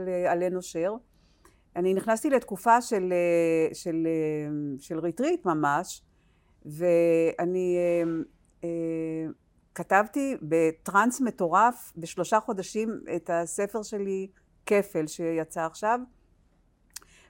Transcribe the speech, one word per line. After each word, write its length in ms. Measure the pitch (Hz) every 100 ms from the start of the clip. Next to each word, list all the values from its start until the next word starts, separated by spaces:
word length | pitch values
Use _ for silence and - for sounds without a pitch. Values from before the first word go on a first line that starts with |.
| 185
אה, 240 | 180 180
עלה 180 | 170 180
נושר. 460 | 180 180 170 175 226 - _ _ _ _ _ _ -
אני 180 | 180
נכנסתי 360 | 190 220 220 311
לתקופה 520 | 262 - 196 233 233
של, 320 | 240 214 185
אה, 640 | 180 175 170 165 165 160 -
של, 320 | 175 165 165
אה, 440 | 160 156 151 147 147 147 135
של 200 | - 160
ריטריט 460 | 170 165 277 349 190
ממש, 560 | 156 147 143 185 - _ _ _ _ _ _ 151
ואני, 1120 | 151 175 170 170 165 165 - 170 185 180 175
אה, 340 | 175 170 165 165 - _ _ _
אה, 680 | 170 170 165 165 160 160 160 - _ _ _ -
כתבתי 600 | 175 190 214 285 277 254
בטרנס 800 | 151 165 160 156 - 196 226 247
מטורף 720 | 247 - 180 180 226 240 - -
בשלושה 420 | 165 - 170 220
חודשים 600 | 214 196 175 214 226 214 - 170
את 140 | 165
הספר 500 | 170 170 - 202 226
שלי, 440 | 208 208 196 190 190 - _ _ -
כפל, 420 | 202 196 165 156
שיצא 580 | - 165 165 160 - 160
עכשיו. 340 | - 214 240 254 _ _ _ _ _ _ _ _ - - _ _